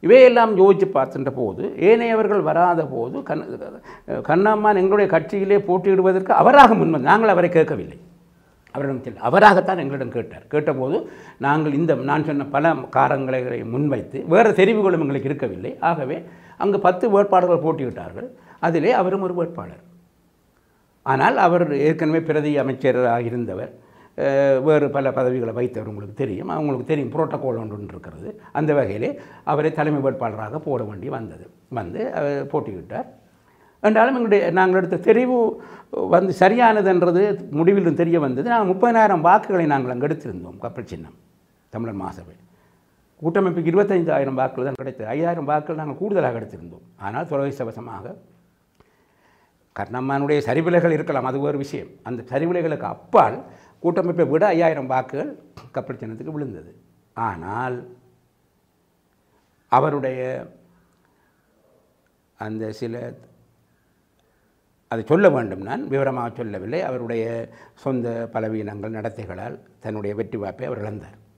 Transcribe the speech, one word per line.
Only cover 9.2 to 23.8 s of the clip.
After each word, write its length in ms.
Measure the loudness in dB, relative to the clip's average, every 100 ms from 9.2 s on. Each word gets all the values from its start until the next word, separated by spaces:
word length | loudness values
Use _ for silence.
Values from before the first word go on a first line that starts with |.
| 2
அவராகத்தான் 520 | 8 8 8 2 -2
எங்களிடம் 300 | -4 -6 -6 -6
கேட்டார். 280 | -8 -12 -4
கேட்டபோது 440 | -2 0 -2 -2 -4 -6 -16 -20 -6 0
நாங்கள் 320 | 0 0 0
இந்த, 160 | 0 0 0
நான் 160 | -2 0
சொன்ன 180 | -4 -2 0
பல 180 | 2 0 -2 2
காரணங்களை 640 | 2 2 -2 -4 -4 -6 -6
முன்வைத்து 480 | -2 -2 -2 -4 -10 2
வேறு 180 | 4 4 6
தெரிவுகளும் 440 | 4 4 2 2 0
எங்களுக்கு 260 | -2 -4
இருக்கவில்லை. 400 | -4 -6 -6 -10 -2 -2
ஆகவே 280 | -2 -4 -8 -12 -20 -20 -4 0
அங்கு 140 | 2 2
பத்து 200 | 2 2 4
வேட்பாளர்கள் 500 | 4 4 4 2 2
போட்டியிட்டார்கள், 640 | -2 -4 -8 -12 -12 -14 -16 -20 -4 -2
அதிலே 260 | 0 2 2
அவரும் 240 | 2 0 -4
ஒரு 80 | -4
வேட்பாளர். 420 | -4 -6 -14 -16 -20 _ _ _ _ _ _ _ _ _ _ _ -4
ஆனால் 340 | 2 2 4 4
அவர் 200 | 4 2 2 0
ஏற்கனவே 360 | 0 0 -2 0
பிரதி 240 | -2 0 0 -2
அமைச்சராக 640 | -2 0 2 2 0 -2
இருந்தவர், 420 | -4 -6 -6 -10 -14